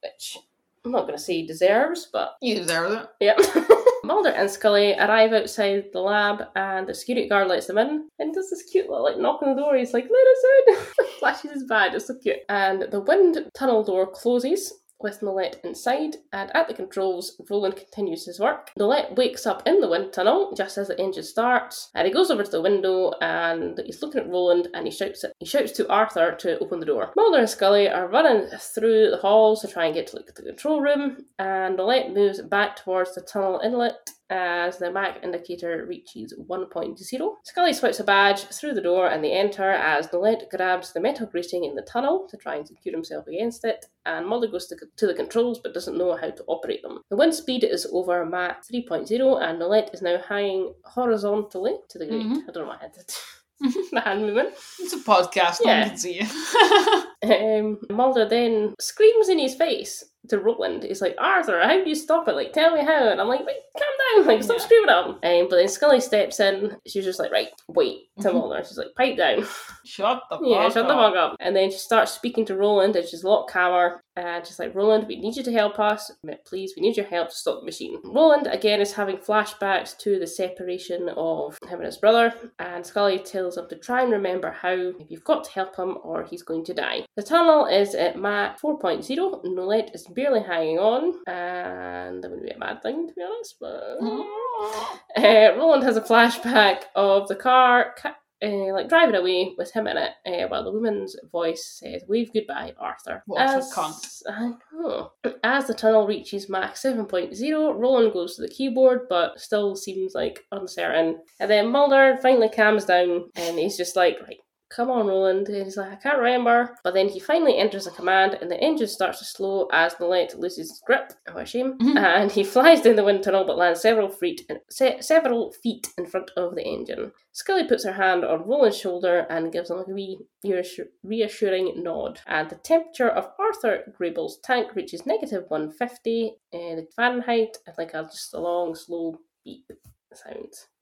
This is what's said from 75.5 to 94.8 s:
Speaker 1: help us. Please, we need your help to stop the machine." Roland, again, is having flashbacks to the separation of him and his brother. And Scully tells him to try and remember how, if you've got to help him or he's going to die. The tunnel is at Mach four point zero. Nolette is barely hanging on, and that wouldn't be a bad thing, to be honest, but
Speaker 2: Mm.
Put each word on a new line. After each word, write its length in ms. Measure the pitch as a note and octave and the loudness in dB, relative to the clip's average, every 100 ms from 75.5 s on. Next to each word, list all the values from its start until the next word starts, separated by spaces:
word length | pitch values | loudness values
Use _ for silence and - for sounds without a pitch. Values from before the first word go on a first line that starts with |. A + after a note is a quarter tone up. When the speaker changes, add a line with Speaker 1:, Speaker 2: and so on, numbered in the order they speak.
Speaker 1:
help 260 | A#3 G#3 G#3 | 0 0 0
us. 320 | G#3 G#3 - - D#3 - | 0 0 -6 -16 -16 -16
Please, 300 | _ F#3 F#3+ - | _ -10 -10 -2
we 60 | |
need 140 | F#3 A3+ | -2 0
your 100 | G#3 | -4
help 240 | F3 E3 | -4 -4
to 40 | - | -6
stop 240 | - - | -6 -6
the 40 | |
machine." 340 | - D#3+ - - | -8 -12 -12 -12
Roland, 440 | - A#3 D#4+ D4 C#4 | -4 4 6 6 2
again, 320 | F#3+ G#3+ G#3 | -2 0 2
is 120 | G3+ | 0
having 240 | - G3+ F#3+ | -2 -6 -6
flashbacks 800 | - G#3+ G#3 - G3 F#3+ F#3 - | 0 0 0 -4 0 0 -2 -8
to 200 | - G3 | -2 -2
the 80 | E3+ | -2
separation 800 | - F#3 F3+ F3+ F3+ - F3 F3 - | -6 -6 -6 -8 -8 -8 -6 -6 -4
of 400 | E3 D#3+ D3 D#3 - | -4 -4 -6 -10 -14
him 100 | F3 | -10
and 80 | D#3+ | -10
his 100 | - | 0
brother. 360 | G#3 A#3 A#3 A#3 - _ | 4 6 4 0 -18 _
And 260 | F3+ F3 | -12 -10
Scully 340 | F3 - G3+ F#3+ | -8 0 0 0
tells 360 | F#3+ G3 F3+ F3 | -4 -6 -6 -6
him 120 | F3 | -12
to 80 | - | -14
try 260 | - B3 | -6 -2
and 80 | B3+ | 0
remember 380 | G#3+ F#3+ F#3 - | 0 0 -4 -6
how, 220 | - F3+ | -6 -4
if 340 | F#3 F3+ F3+ E3 | -2 -4 -8 -16
you've 160 | E3 | -16
got 200 | - - | -2 -2
to 80 | - | -2
help 240 | - F#3+ - | -8 -6 -6
him 220 | F#3 - | -6 -6
or 220 | - E3 | -8 -8
he's 180 | E3+ E3+ | -8 -14
going 220 | - D#3+ | -8 -8
to 100 | E3 | -6
die. 320 | F3+ - - - - | -6 -4 -6 -8 -12
The 60 | |
tunnel 440 | G#3 E4 E4+ D#4 C#4 | 0 4 6 6 6
is 280 | F#3 G3+ | 2 2
at 240 | - - F4 | 0 -2 -2
Mach 400 | G3 G#3 G3+ - | -4 -2 -4 -4
four 180 | D4 D4+ | -6 -4
point 260 | F#3 D#3+ | -2 -4
zero. 360 | - C#4 F#4+ F#4+ | -4 -4 -4 -4
Nolette 480 | F3+ F#3 F#3 A3 G#3+ | -8 -6 -2 -2 -2
is 120 | - - F3 | -10 -12 -4
barely 220 | C#4 A#3+ | 2 2
hanging 360 | G3+ E3+ D#3+ D#3+ | 0 -2 0 2
on, 240 | G#3 B3 E4 F4 - | 2 2 -2 -4 -8
and 960 | F3+ F3 F3+ F3+ F2+ F2+ F2+ F2+ F#2 | -8 -6 -6 -8 -8 -10 -8 -10 -10
that 60 | F#3 | -12
wouldn't 180 | F2 - | -12 -12
be 60 | |
a 40 | - F#2+ | -10 -10
bad 160 | - | -8
thing, 240 | G#3+ D4 E4 | -8 -6 -8
to 60 | |
be 80 | F4 | -10
honest, 340 | F4+ A4+ A4+ - | -10 -10 -12 -14
but 220 | - - G#2+ B3+ | -14 -12 -10 -8
Speaker 2:
Mm. 240 | G#4+ G#4+ - G#4 B4 A#4 G#4+ G#4+ | -6 -6 -8 -10 -8 -8 -8 -8